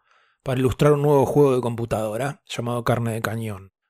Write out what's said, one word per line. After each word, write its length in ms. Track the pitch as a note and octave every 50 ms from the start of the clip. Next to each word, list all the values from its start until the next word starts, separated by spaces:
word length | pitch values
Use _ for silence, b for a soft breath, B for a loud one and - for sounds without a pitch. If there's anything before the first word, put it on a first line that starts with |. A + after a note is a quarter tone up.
| _ _ _ _ _ _ _ _ -
para 160 | C#3 B2+ C3
ilustrar 340 | C3 B2+ A2 - C#3+ D3 D3
un 80 | C#3+
nuevo 240 | C#3+ D3 D3 C#3 B2+
juego 300 | - - C#3+ C#3+ C#3 B2+
de 60 | B2+
computadora 800 | A#2 A#2 A#2 A2 A#2 A2+ A2 G#2+ A2 G#2+ G#2 A2+ C3 C#3+ D3 _ _
llamado 400 | - - - A#2 A#2 A#2+ A#2+ A#2
Carne 260 | - A#2 A2+ A#2 A#2
de 100 | A2 A2+
Cañón". 520 | A2 G#2+ G#2+ A2+ A2+ A2 G#2 F#2 G2 G2 _ _ _